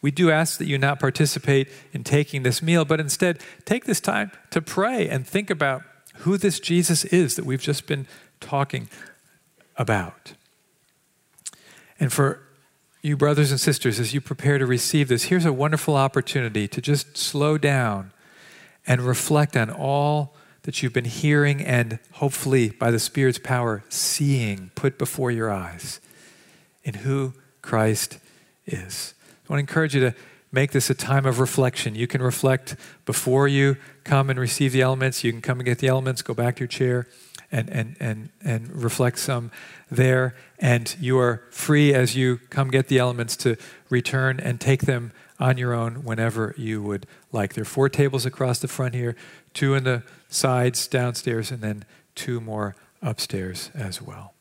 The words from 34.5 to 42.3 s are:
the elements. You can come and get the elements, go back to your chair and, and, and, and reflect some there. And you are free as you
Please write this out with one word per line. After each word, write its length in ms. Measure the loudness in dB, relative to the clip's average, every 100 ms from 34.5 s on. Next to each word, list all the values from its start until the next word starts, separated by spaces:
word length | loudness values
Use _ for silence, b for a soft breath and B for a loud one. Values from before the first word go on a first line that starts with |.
| 0 2
the 100 | 4
elements. 420 | 2 2 0 0
You 80 | -2
can 80 | -2
come 180 | -4 -2
and 60 |
get 140 | 0 0
the 100 | 2
elements, 320 | 2 0 -4
go 140 | -6
back 220 | -2 -2 -2
to 40 |
your 80 | -6
chair 380 | -2 0 0 -4 B B B B
and, 200 | -6 -4
and, 260 | -4 -6 -6
and, 300 | -6 -6 -10 _
and 280 | -4 -4 -4
reflect 480 | -4 -4 0 0 0
some 320 | -4 -4 -6 B B B B
there. 440 | 2 4 4 2 -4 B B
And 360 | 2 2 0 -6
you 180 | 0 2
are 260 | 2 0 -8
free 440 | -10 2 4 6
as 200 | 6 4
you 260 | 2 0